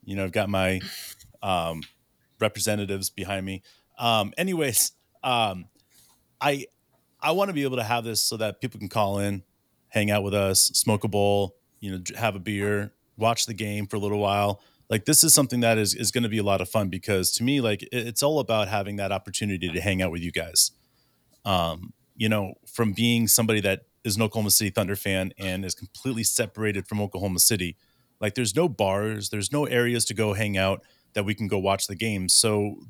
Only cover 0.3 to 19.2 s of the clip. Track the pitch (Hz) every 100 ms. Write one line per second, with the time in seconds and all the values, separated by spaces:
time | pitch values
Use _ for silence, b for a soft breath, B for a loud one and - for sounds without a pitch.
0.3 | 110 101 98 92 95 B B B B B
1.3 | _ 101 90 82 80 - _ _ _ _
2.3 | _ 107 104 110 104 101 98 95 - 92
3.3 | 98 95 95 b b b - 120 110 90
4.3 | - 190 175 143 107 - - _ _ 127
5.3 | 120 107 90 85 _ b b b b _
6.3 | _ 139 143 - _ _ _ _ _ 151
7.3 | 180 196 156 139 127 107 120 117 107 -
8.3 | 113 110 - 127 104 98 113 101 101 101
9.3 | 98 - _ _ _ _ 110 104 104 98
10.3 | 101 98 92 - - - 104 110 101 101
11.3 | 101 95 - _ _ 104 92 90 - 113
12.3 | 98 90 101 101 104 107 - _ - 113
13.3 | 117 - 107 107 104 101 107 101 104 101
14.3 | 101 101 101 b b _ 110 147 151 160
15.3 | 151 131 123 117 110 101 - 110 123 117
16.3 | 110 101 98 90 113 95 82 - 95 92
17.3 | - 120 143 117 101 - 123 117 110 143
18.3 | 156 117 110 98 104 98 101 98 98